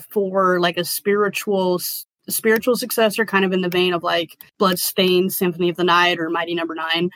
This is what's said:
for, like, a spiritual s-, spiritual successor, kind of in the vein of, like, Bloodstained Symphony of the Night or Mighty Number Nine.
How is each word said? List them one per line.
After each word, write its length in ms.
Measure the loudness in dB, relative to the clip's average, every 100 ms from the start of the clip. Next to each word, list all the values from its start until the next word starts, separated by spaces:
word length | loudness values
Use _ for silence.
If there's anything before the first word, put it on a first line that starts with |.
| -4
for, 500 | -4 -2 2 2 2
like, 180 | 0 -2
a 80 | -4
spiritual 920 | -4 0 0 0 -2 -2 0 0 -2
s-, 300 | -4 -10 -14 _ -10
spiritual 460 | -2 2 2 2 0
successor, 500 | -2 0 0 0 0
kind 200 | 0 0
of 80 |
in 80 | 0
the 80 | 0
vein 240 | 0 0
of, 100 | 0
like, 340 | -2 -2 -4 -10 -20 -2
Bloodstained 760 | 0 0 -2 0 2 4 2
Symphony 360 | 0 -2 0 -2
of 60 | 0
the 80 |
Night 360 | 2 4 4 0
or 100 | -2
Mighty 260 | -4 -4 -4
Number 200 | -4 -6
Nine. 340 | -4 -2 -2